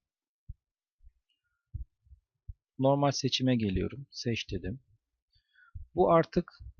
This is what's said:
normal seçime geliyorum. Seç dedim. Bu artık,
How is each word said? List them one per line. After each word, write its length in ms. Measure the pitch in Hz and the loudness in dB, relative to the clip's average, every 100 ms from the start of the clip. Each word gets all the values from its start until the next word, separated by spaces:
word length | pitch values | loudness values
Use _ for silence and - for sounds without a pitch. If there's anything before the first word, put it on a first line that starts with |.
| _ _ _ _ - - _ _ _ _ - _ _ _ _ _ _ - - _ _ - _ _ - - _ - | _ _ _ _ -20 -20 _ _ _ _ -20 _ _ _ _ _ _ -12 -12 _ _ -20 _ _ -18 -18 _ 0
normal 320 | 135 143 143 | 2 4 2
seçime 440 | - 131 - 131 123 | 2 -2 0 2 2
geliyorum. 520 | 107 92 90 123 139 | 2 0 -2 -4 -14
Seç 400 | - 123 113 - | -8 -4 -4 -6
dedim. 280 | 98 92 127 - _ _ _ _ _ _ _ - - - 175 | -6 -6 -8 -12 _ _ _ _ _ _ _ -20 -16 -10 0
Bu 160 | 190 | 4
artık, 480 | 165 - - - - - - | 4 4 -2 -4 -10 -20 -8